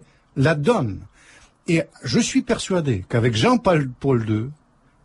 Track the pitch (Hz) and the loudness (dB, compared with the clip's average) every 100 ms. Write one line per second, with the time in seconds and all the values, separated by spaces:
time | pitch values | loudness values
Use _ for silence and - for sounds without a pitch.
0 | - _ _ - 139 160 147 240 120 90 | -6 _ _ 0 0 2 2 0 0 -6
1 | - _ - - - _ - 165 - - | -14 _ -20 -20 -20 _ -2 -2 -2 -10
2 | - 160 226 262 - 220 - 185 143 104 | -2 -2 0 -2 -2 -6 -2 -2 0 -2
3 | - 117 120 110 208 247 - 165 135 123 | -2 0 0 2 2 2 2 2 0 -4
4 | 139 123 110 107 120 151 _ _ _ _ | 0 0 0 -2 -4 -12 _ _ _ _